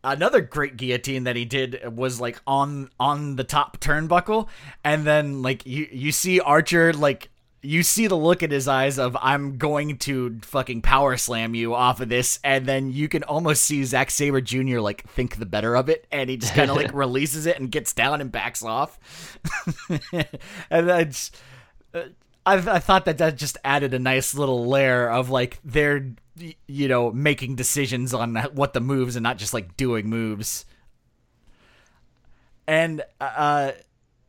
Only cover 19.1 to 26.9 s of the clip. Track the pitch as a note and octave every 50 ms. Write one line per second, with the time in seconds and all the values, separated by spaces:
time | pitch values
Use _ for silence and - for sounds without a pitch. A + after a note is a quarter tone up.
19.1 | - - - - - - - - - - - - D#3 - - - F3 C#3+ - -
20.1 | - F3 D#3 - - - - - - F3+ - - D#3+ E3+ E3+ F3 F3+ F3 E3 D3+
21.1 | C3 - - - - - - - - - - _ _ - - _ - E3+ - -
22.1 | - _ _ _ _ _ - F3+ G3 F#3+ E3+ A3 G3+ F3 - - F#3+ F#3+ F#3 F3+
23.1 | D#3 C#3+ E3+ D#3+ D3 B2 D3+ C#3 - - - C3+ C#3 D3 C#3 C3+ B2+ B2+ B2+ C3
24.1 | C3 C3 C3 - - C#3 D3 C3+ B2+ B2 A#2+ B2 C3+ C#3 C#3 C3 B2+ B2 A#2+ A#2+
25.1 | A#2 B2 B2+ B2+ C3 B2+ B2 B2 - - - D3+ A#2 D3+ D3 D3 C#3+ C#3 C3+ C3
26.1 | A2+ - _ _ - E3 E3+ D#3+ - _ _ - C#3 C#3 C#3+ C3+